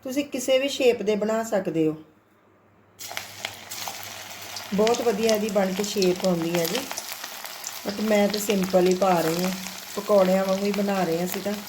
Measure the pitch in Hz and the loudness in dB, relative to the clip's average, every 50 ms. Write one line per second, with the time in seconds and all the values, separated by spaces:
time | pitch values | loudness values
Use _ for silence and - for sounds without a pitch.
0 | _ 269 254 277 285 - - 262 247 - 262 262 262 277 269 - 277 247 226 - | _ -4 -2 -2 -2 -2 -4 -6 0 2 2 4 4 2 0 4 4 4 4 4
1 | 208 196 214 202 208 214 220 226 226 220 - 196 190 185 160 165 160 156 151 156 | 2 0 0 2 2 0 0 0 -2 0 0 0 0 0 0 2 2 2 2 -2
2 | - - _ _ _ _ _ _ _ _ _ _ _ _ _ _ _ _ _ _ | -10 -20 _ _ _ _ _ _ _ _ _ _ _ _ _ _ _ _ _ _
3 | - - - - - - - - - - - - - - - - - - - - | -14 -10 -10 -10 -10 -10 -16 -10 -10 -10 -10 -10 -16 -14 -12 -10 -10 -10 -10 -10
4 | - - - - - - - - - - - - - - - 190 214 226 240 240 | -12 -14 -14 -14 -14 -14 -14 -14 -14 -12 -12 -12 -10 -6 0 2 4 4 4 2
5 | 247 240 214 196 220 226 220 208 202 196 196 208 196 190 185 190 208 202 - 220 | 2 0 0 2 2 2 2 2 0 0 2 2 2 2 0 -2 -4 -2 0 2
6 | 190 180 180 180 - 190 180 170 165 170 170 175 170 170 180 240 285 - - - | 2 2 2 2 2 0 2 2 0 0 0 0 0 0 -2 -4 -4 -6 -8 -10
7 | - - - - - - - - - - - - - - - - - 226 202 208 | -8 -10 -10 -10 -12 -14 -14 -12 -14 -14 -14 -12 -12 -12 -12 -10 -8 -8 -6 -4
8 | 214 220 214 208 202 202 202 214 202 - 214 196 185 185 - 185 180 185 185 185 | 0 2 4 4 4 4 2 -2 -2 0 0 0 2 2 4 4 6 6 4 4
9 | 196 190 180 170 165 160 165 175 180 185 185 185 190 - - - - - - - | 4 2 4 2 2 0 0 0 0 -2 -2 -4 -8 -10 -12 -12 -14 -10 -10 -10
10 | 196 - 208 202 190 185 185 190 190 190 190 190 202 202 202 196 202 202 202 190 | 0 4 6 6 6 6 4 4 4 2 0 0 0 0 0 0 0 0 2 2
11 | 180 165 165 165 175 180 - 196 185 202 208 208 - | 2 0 0 0 0 -2 -4 -4 -4 -4 -6 -6 -8